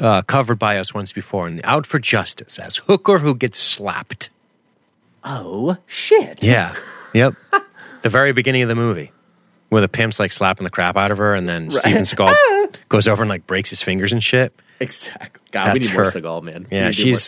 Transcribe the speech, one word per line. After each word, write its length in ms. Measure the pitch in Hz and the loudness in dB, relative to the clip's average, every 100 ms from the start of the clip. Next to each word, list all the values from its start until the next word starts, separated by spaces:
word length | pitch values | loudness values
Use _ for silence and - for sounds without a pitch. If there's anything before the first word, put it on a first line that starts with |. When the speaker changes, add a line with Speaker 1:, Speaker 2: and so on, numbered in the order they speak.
Speaker 1:
uh, 220 | 117 98 | 2 2
covered 360 | 92 139 120 110 | 2 0 0 0
by 180 | 107 101 | 0 -2
us 140 | 95 | -4
once 200 | 104 98 | -8 -10
before 340 | - - 98 85 | -10 -8 -6 -6
in 120 | 85 | -6
Out 220 | - 143 143 | -2 -2 0
for 120 | 151 | -4
Justice 600 | - 110 90 - - - | 0 -2 -2 -6 -8 -8
as 180 | - - | -6 -4
hooker 400 | - 196 208 196 | 0 2 4 2
who 160 | 147 131 | 2 0
gets 220 | 120 - | -2 0
slapped. 720 | - - 101 - - - - _ _ _ _ _ _ _ _ _ | 2 0 -4 -8 -10 -12 -14 _ _ _ _ _ _ _ _ _
Speaker 2:
Oh, 520 | - 135 87 95 135 180 - | -12 -12 -8 -6 -4 -4 -8
shit. 560 | - - 427 269 - | -10 4 4 4 0
Speaker 1:
Yeah. 320 | 101 120 87 - - - - | 2 4 2 -6 -16 -18 -2
Yep. 200 | 110 127 - _ | 2 2 0 _
Speaker 2:
<laughs> 100 | 403 - - - - | -2 -2 -14 -20 -6
Speaker 1:
The 80 | 117 | 0
very 200 | 123 139 | 2 4
beginning 300 | 123 127 131 | 2 2 2
of 60 | 120 | 2
the 80 | 117 | 0
movie, 340 | 117 90 71 _ _ _ _ _ _ | 0 -2 -8 _ _ _ _ _ _
where 120 | 110 | 2
the 80 | 98 | 2
pimp's, 320 | - 113 - | 2 -2 0
like, 100 | 98 | -2
slapping 320 | - 95 95 | 0 0 -2
the 80 | 92 | -4
crap 260 | - 90 95 | -2 -2 0
out 140 | 101 | 0
of 80 | 101 | 0
her, 160 | 104 | 0
and 140 | 98 87 | 0 -2
then 220 | 85 80 | -6 -4
Speaker 2:
Right. 20 | |
Speaker 1:
Steven 300 | 80 - 156 | 0 2 2
Seagal 760 | 98 - 95 605 554 403 403 - | 0 2 4 6 6 4 0 -4
Speaker 2:
<laughs> 60 | - | -2
Speaker 1:
goes 200 | 107 104 | 2 2
over 140 | 104 | 2
and, 40 | 113 | 0
like, 200 | 95 - | -4 -4
breaks 200 | 95 101 | -4 -4
his 120 | - | -4
fingers 300 | - 95 101 | -4 -2 0
and 100 | 117 | 0
shit. 300 | 110 127 127 - _ - | 0 0 0 -4 _ -10
Speaker 2:
Exactly. 640 | 131 - - - - - _ | -8 -6 -10 -12 -20 -20 _
God, 220 | 101 98 | -4 0
we 80 | 127 | 0
Speaker 1:
That's 80 | 120 | 0
Speaker 2:
need 60 | |
more 100 | 92 | 0
Speaker 1:
her. 60 | 95 | 0
Speaker 2:
Seagal, 300 | 90 82 82 | -2 -6 -8
man. 220 | 82 80 92 | -10 -14 -6
Speaker 1:
Yeah, 80 | 98 | -2
Speaker 2:
We 0 | |
need 60 | |
more 80 | 92 | -2
Speaker 1:
she's, 280 | 87 123 117 | 0 2 2